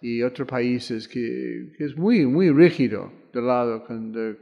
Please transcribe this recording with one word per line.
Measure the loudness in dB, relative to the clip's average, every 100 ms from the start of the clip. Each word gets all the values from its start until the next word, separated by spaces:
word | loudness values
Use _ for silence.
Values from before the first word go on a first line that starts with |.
y | -6 -2
otros | -4 -4 -6
países | -2 0 -2 -4 -8 -8
que, | -8 -6 -6 -8 -10 -14 -10
que |
es | -8 -2
muy, | 2 4 4
muy | 4 4
rígido | 6 6 6 0 0 -10 -16 _
del | -6 0
lado | 2 0 -2
con, | -8 -10 -8
del | -6 -6 -8